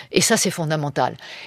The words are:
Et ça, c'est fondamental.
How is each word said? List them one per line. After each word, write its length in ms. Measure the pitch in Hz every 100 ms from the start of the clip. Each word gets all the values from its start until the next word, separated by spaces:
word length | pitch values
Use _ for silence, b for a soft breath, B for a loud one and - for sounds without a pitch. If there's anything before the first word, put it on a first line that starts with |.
| B
Et 100 | -
ça, 160 | - 220
c'est 140 | 196
fondamental. 640 | - 156 156 143 147 127 - B B